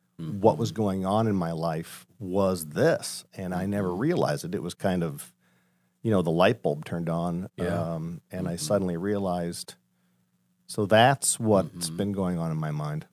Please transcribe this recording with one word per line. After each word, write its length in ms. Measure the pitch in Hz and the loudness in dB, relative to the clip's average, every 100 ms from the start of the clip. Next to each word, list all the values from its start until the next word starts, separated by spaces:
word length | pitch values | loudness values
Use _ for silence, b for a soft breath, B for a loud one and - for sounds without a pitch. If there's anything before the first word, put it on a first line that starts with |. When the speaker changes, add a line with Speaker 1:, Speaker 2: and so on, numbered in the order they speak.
| _ - | _ -12
Speaker 1:
what 400 | 78 101 107 - | -8 2 4 4
was 120 | 113 | 0
Speaker 2:
Mm-hmm. 100 | 110 | 0
Speaker 1:
going 240 | 104 95 95 | -2 0 0
on 200 | 107 113 | 2 2
in 60 | 98 | 2
my 160 | 82 | 0
life 540 | 82 82 80 82 - - - | -2 -2 -2 -6 -14 -20 -12
was 480 | 92 95 95 92 78 | -2 2 2 0 -4
this, 580 | 80 131 160 - - - | 0 2 2 -2 -12 -14
and 220 | - 92 | -10 -6
I 100 | 90 95 | -4 -2
never 220 | 101 95 | -2 -2
Speaker 2:
Mm-hmm. 120 | 90 | -2
Speaker 1:
realized 440 | 139 175 69 76 | 0 0 0 -2
it. 100 | 82 | -4
It 80 | 87 | -6
was 120 | 85 | -6
kind 280 | - 101 92 | -4 -2 0
of, 280 | 82 71 - _ _ _ _ _ _ _ | -2 -6 -14 _ _ _ _ _ _ _
you 80 | 113 | 0
know, 100 | 101 | 2
the 80 | 85 | 2
light 300 | 85 95 120 | 4 4 4
bulb 220 | 82 73 | 0 -2
turned 240 | - 87 85 | -4 -6 -4
on, 400 | 85 85 85 92 - | -2 -2 -4 -8 -6
Speaker 2:
Yeah. 240 | 87 85 | -4 -2
Speaker 1:
um, 400 | 82 82 80 85 - | -4 -6 -8 -10 -10
and 160 | 92 92 | -6 -4
I 60 | |
Speaker 2:
Mm-hmm. 100 | 85 78 | -4 0
Speaker 1:
suddenly 300 | 101 92 85 | 0 0 -2
realized. 800 | 98 101 98 87 85 87 - - _ _ _ _ _ _ _ _ - | -2 -2 0 -2 -4 -6 -12 -20 _ _ _ _ _ _ _ _ -8
So 200 | - 101 | -4 6
that's 520 | 107 123 139 - - | 8 8 6 0 0
what's 460 | 110 101 85 87 85 | 4 4 4 -4 -8
Speaker 2:
Mm-hmm. 100 | 82 | -4
Speaker 1:
been 160 | 101 | -2
going 240 | 98 92 87 | 0 -2 0
on 120 | 82 | -2
in 80 | 78 | -2
my 120 | 78 | -2
mind. 340 | 76 76 76 - | -4 -4 -6 -10